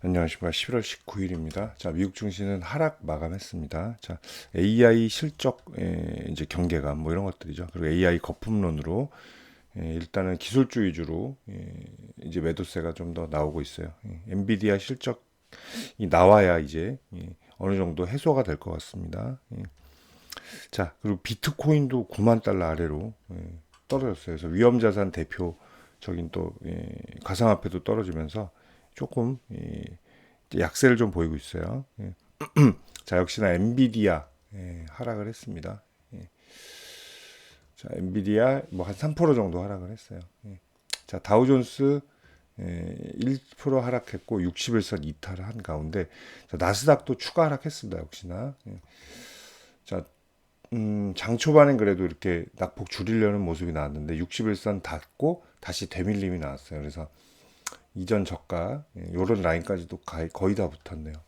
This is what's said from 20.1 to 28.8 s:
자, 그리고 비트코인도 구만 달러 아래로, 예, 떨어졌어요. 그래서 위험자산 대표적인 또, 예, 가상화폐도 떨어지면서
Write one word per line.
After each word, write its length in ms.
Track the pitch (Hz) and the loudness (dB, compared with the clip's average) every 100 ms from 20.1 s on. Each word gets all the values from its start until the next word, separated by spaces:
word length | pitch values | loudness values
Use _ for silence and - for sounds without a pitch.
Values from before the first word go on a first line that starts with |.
| - _ - - - - | -20 _ -18 -16 -20 -12
자, 240 | - 90 - | -4 -4 -4
그리고 180 | 107 95 | -2 -2
비트코인도 880 | - 110 - - 143 151 139 127 113 | -4 -4 -4 -2 4 4 4 0 -4
구만 320 | - 110 113 | 2 4 4
달러 260 | 104 98 85 | 2 0 0
아래로, 440 | 80 82 76 107 110 _ | 0 -2 -4 -6 -12 _
예, 280 | 87 85 85 _ _ _ | -12 -12 -14 _ _ _
떨어졌어요. 480 | 139 131 90 - 80 | -2 -2 -4 -8 -8
그래서 120 | 82 | -4
위험자산 640 | 87 120 120 113 101 98 | 6 6 8 4 4 -2
대표적인 1160 | 87 80 - 90 82 - - - _ - 87 82 | -2 -6 -4 -6 -6 -18 -20 -20 _ -8 -6 -4
또, 220 | 90 82 - | -4 -6 -8
예, 220 | - 85 - - - - | -10 -8 -8 -12 -16 -14
가상화폐도 600 | - 90 117 104 - 87 | -8 2 4 4 0 -4
떨어지면서 680 | 87 110 95 80 78 95 98 _ _ _ | -2 -2 -2 -4 -6 -6 -8 _ _ _